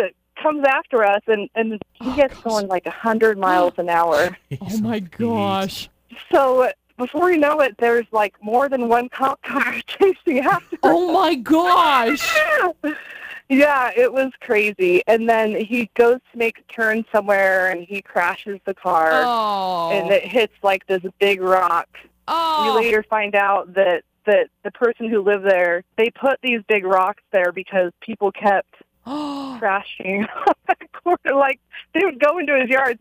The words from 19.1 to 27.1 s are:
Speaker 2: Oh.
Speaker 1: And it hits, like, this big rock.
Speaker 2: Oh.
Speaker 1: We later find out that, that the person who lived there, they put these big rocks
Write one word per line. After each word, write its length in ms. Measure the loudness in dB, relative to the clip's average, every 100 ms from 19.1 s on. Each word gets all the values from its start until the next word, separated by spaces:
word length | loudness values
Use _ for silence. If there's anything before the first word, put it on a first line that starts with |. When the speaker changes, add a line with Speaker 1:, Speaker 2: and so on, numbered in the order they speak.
| 2
Speaker 2:
Oh. 680 | 0 0 -2 -2 -4 -4 -2
Speaker 1:
And 160 | -2 0
it 140 | 0 0
hits, 280 | -2 -2 _
like, 240 | -2 -2 -2
this 160 | -6 -6 -2
big 220 | 0 0
rock. 460 | 2 2 2 -2 -4 -14 -20 _ -6
Speaker 2:
Oh. 360 | -4 -2 0 0 0
Speaker 1:
We 80 | 2
later 180 | 0 0
find 280 | -4 -2 0
out 400 | 0 0 -2 0
that, 280 | 0 0 -6 _ 0
that 220 | 2 0 _
the 80 | -12
person 360 | -8 -8 -6 -4
who 120 | -2
lived 240 | 0 0 2
there, 380 | 2 2 -2 -4 -4
they 140 | -4
put 300 | -2 -2 -2
these 200 | -2 -4 -2
big 180 | -2 0
rocks 360 | 0 0